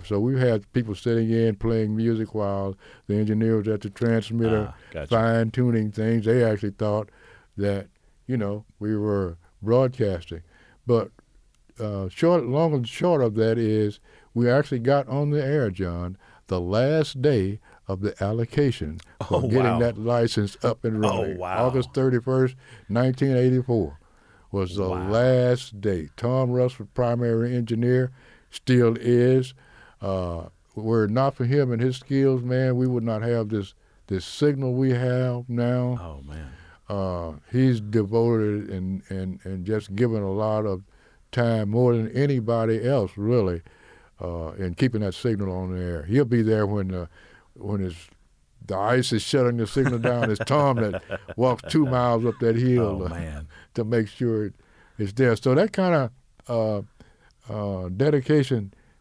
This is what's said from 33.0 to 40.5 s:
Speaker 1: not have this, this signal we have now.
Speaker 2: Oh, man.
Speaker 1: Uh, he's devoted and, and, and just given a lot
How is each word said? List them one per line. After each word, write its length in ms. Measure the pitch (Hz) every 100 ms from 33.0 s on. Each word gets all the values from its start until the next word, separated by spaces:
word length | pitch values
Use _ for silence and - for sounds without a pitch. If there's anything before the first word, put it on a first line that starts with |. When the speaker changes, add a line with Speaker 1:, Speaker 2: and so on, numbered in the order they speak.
Speaker 1:
not 180 | 113 107
have 280 | 117 117 104
this, 220 | 107 98 - _ _ -
this 160 | 95 -
signal 480 | - 147 135 131
we 160 | 127 131
have 580 | 123 127 127 127 123 123
now. 480 | 120 120 123 123 120
Speaker 2:
Oh, 260 | 87 71 69
man. 200 | 78 69 - - - -
Speaker 1:
Uh, 500 | 101 95 87 82 73 -
he's 300 | 123 131 117
devoted 880 | 104 110 101 117 117 113 107 104 104
and, 340 | 95 92 95 -
and, 320 | 95 95 87
and 200 | 95 95
just 300 | 90 107 101 98
given 260 | 123 107
a 80 | 98
lot 360 | 98 107